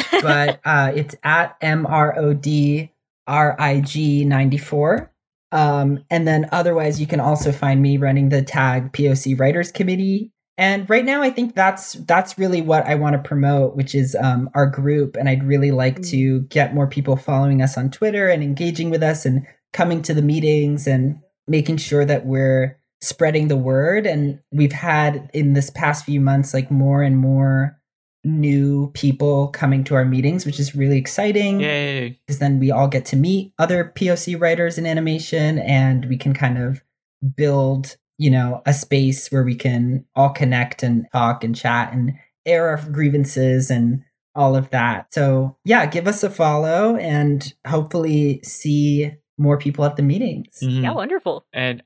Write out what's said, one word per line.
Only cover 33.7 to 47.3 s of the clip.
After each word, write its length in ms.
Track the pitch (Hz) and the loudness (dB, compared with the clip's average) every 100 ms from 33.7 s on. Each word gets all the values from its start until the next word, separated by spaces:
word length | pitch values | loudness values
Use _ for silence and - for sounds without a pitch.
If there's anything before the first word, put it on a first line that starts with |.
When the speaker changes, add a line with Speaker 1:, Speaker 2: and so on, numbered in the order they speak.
| 180 170 - | 0 -2 -4
Speaker 2:
P 140 | 185 | -2
O 60 | 170 | -2
C 200 | 175 170 | -4 -2
writers 420 | 170 170 170 170 | 0 2 -2 -2
in 80 | 165 | -4
animation, 720 | 160 160 160 - 160 151 147 | -2 -2 -4 -4 -2 0 -2
and 460 | - 139 135 131 | 0 2 2 0
we 140 | 127 131 | -2 -4
can 160 | 139 | -2
kind 240 | 135 131 123 | -2 -2 -2
of 240 | 123 135 _ _ _ - 139 135 | -4 -6 _ _ _ -8 -6 -2
build, 580 | 147 139 135 135 135 - _ - | 0 2 0 -2 -6 -14 _ -2
you 120 | 151 | 2
know, 320 | 131 123 127 - | 2 0 -2 -2
a 80 | |
space 560 | 143 - 139 131 131 - | -2 0 0 0 -2 -2
where 120 | 135 123 | -2 0
we 100 | 117 | 0
can 480 | 131 120 123 135 - 131 | -2 0 0 -2 -4 0
all 140 | 139 | 0
connect 520 | 139 135 123 120 - | 2 0 0 -2 -4
and 220 | 123 117 - | -2 0 -2
talk 320 | 123 117 120 113 | -2 0 -2 -4
and 100 | 113 | -4
chat 380 | 120 120 113 | -2 0 -2
and 180 | 127 127 135 _ _ 160 | -2 -4 -6 _ _ 0
air 220 | 170 165 | 2 2
our 140 | 151 151 | -2 -4
grievances 800 | 147 147 143 139 131 131 131 131 | 0 0 2 0 0 2 2 0
and 300 | 123 117 135 - _ _ 143 | 0 0 -2 -8 _ _ 0
all 200 | 135 135 | 2 2
of 120 | 131 | -2
that. 420 | 127 120 101 - | -2 -2 -4 -6
So 420 | 156 139 131 131 - | -2 2 2 -2 -4
yeah, 220 | 190 233 151 | 0 2 2
give 200 | 170 180 | -2 -2
us 160 | 208 | -2
a 80 | 202 | -4
follow 680 | 196 156 151 160 170 220 233 | 0 0 2 0 0 0 0
and 560 | 165 147 147 | -2 0 0